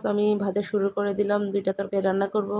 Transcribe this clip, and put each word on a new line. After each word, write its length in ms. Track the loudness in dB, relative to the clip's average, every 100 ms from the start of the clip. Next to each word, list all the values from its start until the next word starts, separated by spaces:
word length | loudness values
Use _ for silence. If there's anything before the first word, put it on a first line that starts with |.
| 0
আমি 200 | 2 2 2
ভাজা 280 | 0 -2
শুরু 240 | 0 0 0
করে 220 | 0 -2
দিলাম, 280 | 0 0 0 0
দুইটা 220 | -2 -2
তরকারি 280 | -2 -2 0
রান্না 240 | 2 2 0
করব, 240 | 0 -2